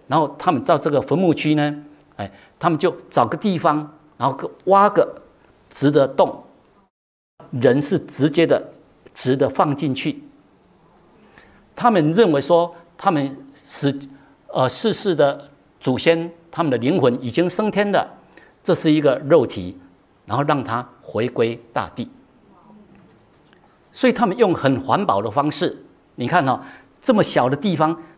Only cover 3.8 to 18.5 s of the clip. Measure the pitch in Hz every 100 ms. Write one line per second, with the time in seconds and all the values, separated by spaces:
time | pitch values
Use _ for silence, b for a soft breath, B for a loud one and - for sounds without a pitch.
3.8 | 147 - _ - 127 131 160 - - 196
4.8 | 202 185 - - - _ _ _ _ -
5.8 | 139 147 131 143 185 - - _ _ _
6.8 | _ _ _ _ _ _ - 127 127 135
7.8 | 143 180 - - 156 170 160 127 - -
8.8 | _ _ - - 127 135 131 - 160 143
9.8 | 151 131 160 - - _ _ _ _ _
10.8 | _ _ _ _ b b b b b -
11.8 | 240 202 151 180 208 143 135 170 170 B
12.8 | B - 196 151 139 131 - - - -
13.8 | 143 135 - B B B - - 127 -
14.8 | 226 160 202 151 143 143 - _ _ _
15.8 | 135 123 160 165 170 - _ - 160 120
16.8 | 123 180 127 127 123 135 180 190 214 196
17.8 | 202 175 - - b b b